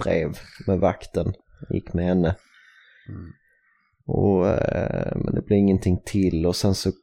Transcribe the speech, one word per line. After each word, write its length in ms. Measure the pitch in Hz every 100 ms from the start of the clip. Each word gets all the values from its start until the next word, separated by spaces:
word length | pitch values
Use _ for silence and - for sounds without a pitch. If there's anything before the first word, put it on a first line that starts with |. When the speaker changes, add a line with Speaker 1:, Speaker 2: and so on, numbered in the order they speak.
Speaker 1:
drev 340 | - 87 76 76 - - -
med 120 | 92
vakten, 540 | 92 - - - 87 - _ - -
gick 240 | 98 -
med 120 | 87 90
henne. 300 | 92 82 - _ _ _ _ _ _ -
Speaker 2:
Mm. 220 | - - - _ _ _ _ _ _ -
Speaker 1:
Och, 400 | - 98 95 95
eh, 680 | - - - - - - -
men 200 | - 104
det 60 |
blev 180 | - 101
ingenting 420 | 98 95 95 87 -
till, 400 | 101 92 82 87
och 100 | 90
sen 200 | 101 92
så 160 | 95 -